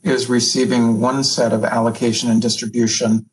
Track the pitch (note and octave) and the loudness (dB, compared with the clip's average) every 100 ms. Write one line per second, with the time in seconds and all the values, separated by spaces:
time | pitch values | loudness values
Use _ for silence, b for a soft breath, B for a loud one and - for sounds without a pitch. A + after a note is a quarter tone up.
0 | F#3+ B2+ A#2 B2 A2+ - B2 B2 A#2 A2 | 0 -2 0 0 0 0 0 2 2 2
1 | A#2+ C3+ C3+ - A#2 A2 G#2+ A#2 A2+ A2+ | 0 0 -2 0 0 0 0 0 -2 0
2 | A#2+ G#2+ A#2+ A2+ A2+ - A2+ A#2 A2+ - | -2 0 0 2 2 -2 -4 -2 0 0
3 | A#2 A2 A2 | 0 0 -2